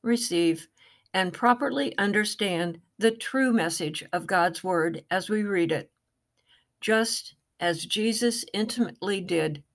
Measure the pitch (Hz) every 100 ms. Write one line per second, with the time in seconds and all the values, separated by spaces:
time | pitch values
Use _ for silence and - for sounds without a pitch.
0 | 233 233 240 170 170 160 - _ _ _
1 | _ 190 180 - 240 247 277 262 277 -
2 | 202 208 208 - 202 170 175 170 _ -
3 | 226 226 - 262 262 226 170 - 156 151
4 | - 180 170 190 175 170 185 175 165 165
5 | _ 185 185 214 208 190 165 151 - _
6 | _ _ _ _ _ _ _ _ - 220
7 | 226 - - _ _ _ 175 170 175 208
8 | 220 220 240 233 - 196 226 247 220 -
9 | 190 196 170 170 156 147 _